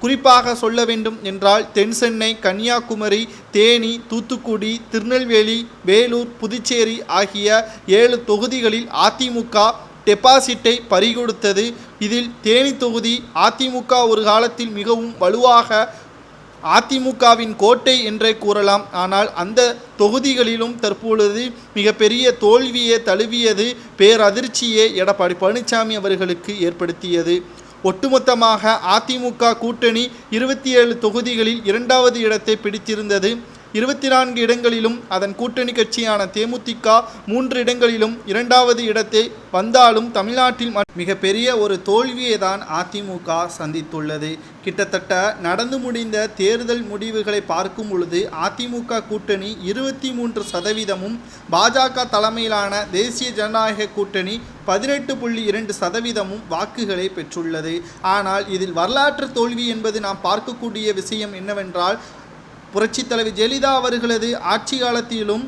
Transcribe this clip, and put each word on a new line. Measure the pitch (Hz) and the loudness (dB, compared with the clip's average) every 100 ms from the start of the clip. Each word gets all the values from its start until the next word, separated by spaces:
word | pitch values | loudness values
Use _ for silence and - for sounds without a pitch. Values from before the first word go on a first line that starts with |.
குறிப்பாக | 240 269 269 247 240 233 | 0 2 6 6 6 -2
சொல்ல | 233 233 233 | 0 0 0
வேண்டும் | 226 220 220 202 | 0 -4 -6 -8
என்றால், | 196 196 208 220 220 | 0 4 4 2 0
தென் | 208 233 | 0 2
சென்னை, | 233 226 220 220 196 | -2 0 -2 0 -2
கன்னியாகுமரி, | 190 226 240 233 220 214 208 226 - - 208 | -2 0 -2 -2 -4 0 0 -2 -12 -4 4
தேனி, | 220 240 226 233 - | 6 4 2 -6 -6
தூத்துக்குடி, | 226 233 247 240 214 214 226 226 | -8 -6 -8 -4 -4 -2 -6 -4
திருநெல்வேலி, | 226 214 254 254 226 214 226 233 - 180 | -4 0 -2 4 4 4 0 -6 -8 2
வேலூர், | 202 240 240 240 - | 4 4 0 -4 -6
புதுச்சேரி | 226 233 - 240 226 233 - 170 | -6 -6 -4 0 0 0 -2 0
ஆகிய | 202 202 208 220 220 - - 196 | 0 0 2 2 2 -12 2 6
ஏழு | 240 240 240 | 6 4 0
தொகுதிகளில் | 208 240 254 233 220 233 139 190 | 0 0 0 0 0 -4 2 2
அ | 220 | 2
தி | 254 240 | -4 -4
மு | 233 214 | -2 4
க | 214 233 - - - | 4 2 -12 -4 2
டெபாசிட்டை | 202 254 269 254 240 233 240 - | 4 6 6 4 0 0 0 2
பறிகொடுத்தது. | 190 220 233 240 214 208 196 233 233 - - 208 | 2 2 0 -4 -2 0 0 -2 -6 -18 -8 -2
இதில் | 240 240 - | -2 -4 -6
தேனி | 214 233 277 277 | 2 4 4 0
தொகுதி | 247 233 233 233 - - - | -2 -2 -2 -4 -4 2 2
அ | 240 | 2
தி | 262 | -4
மு | 247 - | -4 0
க | 254 233 | 2 4
ஒரு | 220 214 | 4 4
காலத்தில் | 214 233 233 233 208 | 4 4 -2 -8 -6
மிகவும் | 208 233 233 226 | 0 0 -2 -2
வலுவாக | 180 226 247 240 233 214 220 - - - - - - - 131 185 | 0 4 6 6 6 0 0 -4 -20 -20 -20 -20 -20 -12 2 2
அ | 233 | 2
தி | 269 | -2
மு | 254 240 | -2 4
கவின் | 240 233 226 208 | 4 4 2 2
கோட்டை | 202 247 262 254 220 | 4 4 4 2 0
என்றே | 214 220 220 | 0 0 0
கூறலாம். | 208 208 202 202 208 180 | 0 2 4 2 0 -4
ஆனால் | 185 196 208 - | 0 2 0 -2
அந்த | 180 220 240 240 - - | -2 2 2 0 -12 0
தொகுதிகளிலும் | 208 247 269 254 226 226 233 240 | 2 2 0 2 2 0 -4 -4
தற்பொழுது | 214 202 226 220 208 208 247 233 - 214 | -4 -4 -2 2 2 2 -6 -10 -10 0
மிகப்பெரிய | 208 214 214 240 254 240 | 0 4 2 4 2 4
தோல்வியே | 208 233 262 240 233 226 226 | 6 6 4 -2 2 0 2
தழுவியது | 190 220 240 233 196 233 240 - - | 0 0 0 0 0 -2 -4 -14 4
பேரதிர்ச்சியே | 202 226 208 202 247 - 240 214 226 185 | 6 8 4 2 -4 -4 -2 2 2 2
எடப்பாடி | 185 202 180 175 | 0 2 0 2
பழனிசாமி | 190 226 233 226 220 214 | 0 0 -2 -2 0 -2
அவர்களுக்கு | 196 190 185 175 - 202 170 | 0 0 -2 -4 -6 -2 -2
ஏற்படுத்தியது. | 170 175 170 180 170 165 175 175 - - - 190 | -2 -6 -6 -2 -2 2 0 -2 -20 -20 -4 -4
ஒட்டுமொத்தமாக | 185 277 262 254 240 226 220 214 220 175 208 | -2 2 2 4 4 4 2 2 0 2 0
அ | 233 | 0
தி | 254 247 | -6 -6
மு | 220 | 0
க | 233 226 226 | 0 2 -4
கூட்டணி | 233 240 226 240 - - 220 | 0 0 0 -4 -8 -6 -4
இருபத்தி | 262 269 269 254 | -2 -2 2 4
ஏழு | 240 233 220 | 4 2 -2
தொகுதிகளில் | 214 240 233 220 233 196 | -2 -4 -2 -2 -2 -2
இரண்டாவது | 208 240 254 247 240 220 | -2 2 4 4 2 0
இடத்தை | 214 214 220 208 | 0 -2 -2 -2
பிடித்திருந்தது. | 208 - 214 208 202 190 233 - - - 214 | -6 -6 -6 -2 0 0 -4 -10 -20 -8 -4
இருபத்தி | 254 277 277 | -2 -2 2
நான்கு | 262 254 240 | 2 2 0
இடங்களிலும் | 233 240 240 226 220 240 - 185 | 0 2 2 0 -2 -4 -4 -4
அதன் | 202 196 | -4 -4
கூட்டணி | 240 240 247 233 | -6 -4 -4 -2
கட்சியான | 226 233 226 214 190 214 | -2 -2 -2 0 -2 -2
தேமுதிக | 226 240 - 233 226 220 240 - - | -4 -4 -8 -4 4 4 4 -12 -4
மூன்று | 226 262 254 | -2 -2 -2
இடங்களிலும் | 240 247 240 226 214 233 - | -2 2 2 2 -2 -2 -6
இரண்டாவது | 202 240 247 247 233 233 | -4 4 4 4 2 0
இடத்தை | 214 214 220 233 - - 185 | -2 0 0 0 -4 -4 -2
வந்தாலும், | 214 247 247 226 233 226 | 2 6 6 6 0 -4
தமிழ்நாட்டில் | 196 247 254 247 233 208 | -2 2 0 0 -4 -2
ம-, | 202 175 | -4 -4
மிகப்பெரிய | 175 190 190 202 240 240 | -4 -2 0 0 0 0
ஒரு | 208 190 185 | 0 -2 2
தோல்வியை | 208 254 247 247 214 190 | 2 2 -4 -2 0 0
தான் | 196 - 156 | -4 -4 -6
அ | 180 | -6
தி | 208 202 | -8 -10
மு | 180 170 | -10 -4
க | 165 170 - | -4 -4 -8
சந்தித்துள்ளது. | 156 165 156 160 151 156 156 156 - - - | -8 -8 -8 -8 -6 -6 -8 -10 -16 -10 -8
கிட்டத்தட்ட | 185 190 190 - 185 202 214 175 | -4 -4 -4 -2 0 0 -2 -4
நடந்து | 190 247 269 247 | -2 -2 -4 -6
முடிந்த | 233 226 214 214 214 | -6 -4 -4 -4 -2
தேர்தல் | 196 233 240 240 214 | 0 0 -2 -4 -4
முடிவுகளை | 208 220 220 208 208 196 | -8 -6 -4 -2 -4 -2
பார்க்கும் | 165 190 190 214 | -4 -4 -6 -6
பொழுது, | 190 170 170 214 160 180 | -4 -2 -2 -4 -4 -4
அ | 202 | -4
தி | 247 | -8
மு | 240 233 | -8 -6
க | 233 214 | -6 -4
கூட்டணி | 208 202 202 196 220 180 | -8 -4 -4 -4 -10 -6
இருபத்தி | 208 269 269 262 240 | -4 -6 -6 -8 -6
மூன்று | 240 220 - | -6 -6 -6
சதவீதமும், | 175 185 220 214 185 196 233 - - - 165 | -6 -4 -4 -4 -6 -6 -10 -12 -20 -2 2
பாஜக | 220 262 262 262 247 | 2 2 0 -2 -2
தலைமையிலான | 214 214 226 226 214 202 202 208 175 | 0 0 -2 -4 -2 -2 -4 -4 -2
தேசிய | 233 233 254 214 | -2 -4 -6 -4
ஜனநாயக | 214 226 220 208 208 - | -4 0 -2 -2 -6 -4
கூட்டணி | 196 196 185 226 - - - | -4 -4 -6 -8 -12 -12 -2
பதினெட்டு | 196 262 285 277 254 | -2 0 -4 -4 -6
புள்ளி | 233 226 214 | -4 -4 -2
இரண்டு | 202 220 202 | -4 -4 -4
சதவீதமும் | 180 214 233 214 190 202 220 | -4 -4 -4 -6 -6 -8 -8
வாக்குகளை | 165 202 - 214 185 190 185 | -6 -6 -6 -6 -4 -4 -8
பெற்றுள்ளது. | 151 175 165 160 156 170 170 - 185 196 | -12 -8 -6 -6 -6 -8 -10 -6 -2 0
ஆனால் | 196 196 202 185 | 0 -4 -4 -4
இதில் | 185 170 | -4 -2
வரலாற்று | 180 262 285 285 269 247 | 0 2 0 0 -6 -2
தோல்வி | 233 240 240 220 | -2 -2 -4 -4
என்பது | 220 214 196 | -4 -4 -6
நாம் | 196 180 | -4 -2
பார்க்கக்கூடிய | 208 233 240 233 208 214 190 | -2 -4 -10 -10 -6 -4 -4
விஷயம் | 190 220 208 196 | -6 -8 -8 -10
என்னவென்றால், | 190 202 190 175 175 226 - - - - - - - | -8 -8 -6 -2 -2 -2 -8 -20 -20 -20 -20 -20 -8
புரட்சித் | 196 220 - 247 | -2 -2 -2 -4
தலைவி | 233 220 190 | -2 -2 0
ஜெயலலிதா | 220 269 269 269 | -2 0 2 2
அவர்களது | 247 240 233 226 226 240 170 | 0 -2 -2 -2 -2 -4 -2
ஆட்சி | 214 - 262 | -2 -2 -4
காலத்திலும் | 247 240 240 226 208 214 | -2 -2 -4 -6 -4 -4